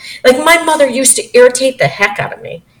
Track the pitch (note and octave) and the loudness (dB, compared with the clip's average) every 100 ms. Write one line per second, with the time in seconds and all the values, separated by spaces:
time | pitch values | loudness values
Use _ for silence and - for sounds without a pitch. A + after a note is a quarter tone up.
0 | - - B3+ C4+ D#4 E4+ D#4+ D4+ C#4 A#3+ | -20 -2 0 2 2 2 2 0 0 0
1 | C4 - - A#3+ B3 B3 C4 B3+ D#3 - | -2 -2 0 4 4 2 -4 -2 -4 -2
2 | G3+ - - - - E3+ _ _ | -6 -4 -10 -12 -16 -18 _ _